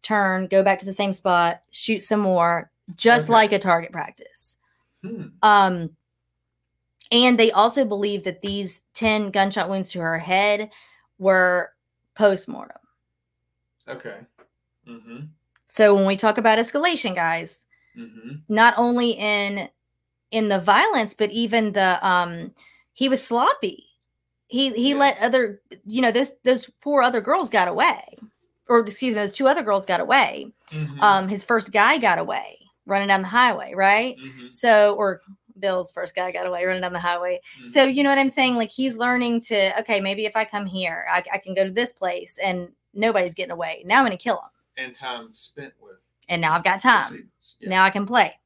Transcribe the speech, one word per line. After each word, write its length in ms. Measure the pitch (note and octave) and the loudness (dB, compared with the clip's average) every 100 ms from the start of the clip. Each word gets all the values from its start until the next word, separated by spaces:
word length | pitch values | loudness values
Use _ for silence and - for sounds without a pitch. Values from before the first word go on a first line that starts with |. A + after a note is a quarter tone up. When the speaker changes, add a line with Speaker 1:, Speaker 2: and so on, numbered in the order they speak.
Speaker 1:
turn, 460 | - G#3+ G3 F#3 F#3 | -2 0 0 -2 0
go 160 | F#3+ | 2
back 160 | G3 F#3+ | 2 0
to 60 | F#3+ | -4
the 60 | |
same 220 | F#3+ G3+ | -4 -4
spot, 480 | F#3+ G3 F3 E3+ E3+ _ | -4 0 2 2 -2 _
shoot 320 | - - G#3+ | -8 -4 -2
some 160 | - G#3+ | 0 0
more, 500 | G3 F3+ E3+ E3+ - _ - F3+ | 2 2 2 0 -6 _ -20 0
just 300 | A3+ A#3+ A#3 | 4 4 6
Speaker 2:
Okay. 60 | |
Speaker 1:
like 180 | A3+ G#3+ | 4 4
a 60 | G3+ | 2
target 340 | G3 E3+ E3 | 2 0 0
practice. 640 | E3+ - - - - - - _ _ _ _ | -10 -12 -14 -20 -12 -12 -12 _ _ _ _
Speaker 2:
Hmm. 260 | G3+ A3+ D#3 _ | -14 -12 -14 _
Speaker 1:
Um, 540 | G#3+ G#3 F#3+ F3+ D#3+ _ _ _ _ _ _ _ _ _ _ _ - | 4 6 4 0 -8 _ _ _ _ _ _ _ _ _ _ _ 0
and 300 | A#3 B3 A#3+ | 4 4 4
they 120 | A3+ | 4
also 340 | F#3+ A3+ B3+ A3+ | 4 2 2 0
believe 400 | G3+ G#3 G3+ F#3 | 0 -2 -4 -6
that 160 | F3 | -8
these 400 | G3+ G3+ F#3 - _ | -8 -6 -6 -8 _
ten 380 | - A3+ G#3+ G#3 | -4 0 0 0
gunshot 380 | G3 G3 G3+ F3 | 0 0 -2 -4
wounds 220 | F#3+ F#3 | -4 -6
to 100 | F3+ | -6
her 180 | E3 E3 | -4 -4
head 520 | E3 F#3+ G#3 G#3 G#3+ - _ _ _ _ | -2 0 2 0 -4 -14 _ _ _ _
were 540 | F#3+ F#3 F3+ F3+ - _ _ _ _ - | 2 4 4 2 -4 _ _ _ _ 2
post-mortem. 680 | G#3 F#3+ - - - - _ _ _ _ _ _ _ _ _ _ - | 2 2 -4 -14 -16 -20 _ _ _ _ _ _ _ _ _ _ -16
Speaker 2:
Okay. 300 | C3 A2+ G2 - _ _ _ _ _ - | -16 -14 -18 -20 _ _ _ _ _ -20
Mm-hmm. 340 | - A#2 - D3+ _ _ - - | -20 -20 -18 -18 _ _ -20 -10
Speaker 1:
So 280 | - G#3+ G3+ | 2 4 4
when 100 | G3 | 2
we 120 | G3 | 0
talk 200 | A3 G#3+ | 0 2
about 220 | A3+ A3 | 2 2
escalation, 560 | A#3 C#4+ F4 E4 A3 F3+ | 0 -2 -2 -2 -6 -2
guys, 480 | E3 E3 E3 - _ _ _ A#2+ | -2 -4 -8 -18 _ _ _ -20
Speaker 2:
Mm-hmm. 420 | A#2 A2+ A#2 D3 _ | -20 -20 -18 -18 _
Speaker 1:
not 240 | G#3+ A#3 - | 4 4 4
only 360 | A#3+ A#3+ A#3+ | 0 2 0
in, 580 | - G#3+ G#3 G3+ G3+ F3 _ _ _ _ _ _ | -2 -2 -2 -2 -6 -10 _ _ _ _ _ _
in 180 | A3 G#3+ | -2 0
the 80 | G3 | 0
violence, 540 | F3 G#3 G4+ D#4+ G#3+ | 4 4 4 0 -2
but 160 | - G#3+ | -2 -4
even 440 | G#3 A#3 A3+ G#3+ | -2 -2 0 0
the, 300 | G3+ F#3+ F3+ | 0 0 0
um, 480 | F#3+ F3+ F3 E3+ F3 _ - _ _ | 0 0 0 -6 -14 _ -20 _ _
he 140 | - C4+ | -4 -2
was 160 | C4 | 0
sloppy. 600 | - A#3+ D4+ C5+ G3 - _ _ _ _ _ _ _ | 0 0 0 0 -6 -10 _ _ _ _ _ _ _
He, 240 | B3 C4+ | -2 -2
he 180 | A3+ C4 | 0 -2
Speaker 2:
Yeah. 60 | C#4 | 2
Speaker 1:
let 240 | C#4 A3 | 2 2
other, 420 | A#3 B3+ A3+ G3+ _ - G3+ | 0 0 0 -6 _ -20 -8
you 160 | A3+ | 0
know, 80 | B3+ | 2
those, 300 | A3+ C4+ - | 2 -2 -2
those 320 | B3+ B3+ - _ | 0 0 -2 _
four 240 | C#4+ C#4+ | -2 2
other 180 | B3+ B3 | 2 0
girls 300 | G3+ F4 D4 | -2 -2 0
got 160 | G#3 F3 | 0 0
away. 500 | F3 D#4+ - - - - _ _ _ - | 0 0 0 -12 -20 -20 _ _ _ 0
Or, 120 | A#3 | 0
excuse 340 | A3 - B3+ | 0 -4 -2
me, 80 | G#3+ | -2
those 140 | G3+ G3+ | -4 0
two 100 | C4 | 0
other 160 | D#4+ | 2
girls 240 | G#3+ G3 F#3+ | 0 -2 0
got 140 | F3 | -4
away. 520 | - C4+ G#3 - - _ _ | 2 2 2 -4 -14 _ _
Speaker 2:
Mm-hmm. 300 | D#3 D3 C#3 | -10 -8 2
Speaker 1:
Um, 260 | G#3 G3 F#3+ | 4 4 0
his 160 | G3+ | -6
first 280 | - A#3 G#3 | -2 -2 0
guy 280 | G#3+ G#3+ D4+ | 2 2 4
got 180 | A3+ E3+ | 2 0
away 400 | E3+ - - - _ _ - | -2 -8 -10 -20 _ _ -4
running 220 | G3 G3+ | -2 2
down 120 | G3 | 0
the 60 | F#3+ | 2
highway, 480 | A3+ B3 F#3+ - F3+ | 2 2 0 -8 0
right? 420 | G3 G#3 B3 B3 | 2 4 0 -8
Speaker 2:
Mm-hmm. 300 | C4 C4 B3 | -18 -18 -12
Speaker 1:
So, 460 | - A#3+ G#3+ G#3 G#3 | -2 4 6 6 4
or 260 | G3+ F3+ _ G3 _ G3 | -2 -4 _ -20 _ -6
Bill's 320 | G3 F#3 F3+ | -4 -2 -4
first 240 | - F3 - | -10 -8 -6
guy 160 | F3+ | -6
got 160 | F3+ F3+ | -6 -6
away 180 | F3 F#3 | -4 -4
running 160 | F#3 | -4
down 120 | F3+ | -4
the 60 | F3 | -4
highway. 420 | F3 F3 F3+ F3+ - - | -4 -2 -4 -6 -10 -20
Speaker 2:
Mm-hmm. 100 | B3 | -2
Speaker 1:
So, 140 | C#4+ | 4
you 180 | C4+ C4 | 4 4
know 80 | C#4 | 2
what 80 | C#4 | 2
I'm 100 | C4+ | 0
saying? 280 | C#4 C4 A#3+ | 0 0 0
Like, 160 | A3 | -4
he's 240 | - C4 A3+ | -4 -6 -2
learning 440 | B3 B3 A#3+ A#3 | -2 0 0 -2
to, 380 | A#3 G#3+ F#3+ G3 | -2 0 0 -2
okay, 200 | A#3+ G#3 | -2 -2
maybe 240 | G3 G3+ G#3+ | -2 -4 -4
if 100 | A3 | -4
I 100 | A3 | -4
come 200 | G#3 G3 | -6 -8
here, 400 | F#3 F3+ E3 - | -6 -6 -6 -2
I, 120 | F3 F3+ | -2 -2
I 60 | F#3+ | -10
can 160 | - | -6
go 100 | F#3+ | -2
to 80 | F#3+ | -2
this 220 | F#3+ A#3+ | -2 -4
place 460 | - F#3 F3+ F3 - | -4 -6 -6 -8 -6
and 300 | F#3+ F3+ F3 _ _ G3+ | -4 -4 -10 _ _ -2
nobody's 400 | A3+ G#3 F3+ E3 | 0 0 -2 -6
getting 160 | F3+ | -10
away. 320 | E3+ E3 E3 F3 | -8 -8 -10 0
Now 140 | A#3+ | 2
I'm 60 | B3+ | 2
gonna 120 | F#3 | -2
kill 200 | A#3+ G3 | -6 -6
him. 120 | - _ _ - | -8 _ _ -14
Speaker 2:
And 180 | B2+ B2 | -14 -12
time 360 | C3 A#2+ A2+ A2 | -12 -12 -14 -16
spent 380 | - - C3+ _ | -16 -16 -20 _
with 200 | - F#2 _ _ _ | -20 -20 _ _ _
Speaker 1:
And 120 | E3+ | -2
now 120 | E3 | 0
I've 100 | E3 | 0
got 140 | F3 F#3+ | 0 0
Speaker 2:
the 60 | |
Speaker 1:
time. 280 | - A3 C#3+ | 2 2 0
Speaker 2:
sequence. 460 | - - _ - - | -10 -20 _ -20 -16
Yeah. 100 | - | -2
Speaker 1:
Now 140 | F#3 | 4
I 60 | F#3+ | 4
can 160 | G3 G3+ | 2 0
play 280 | A#3+ E3+ - | 2 0 -2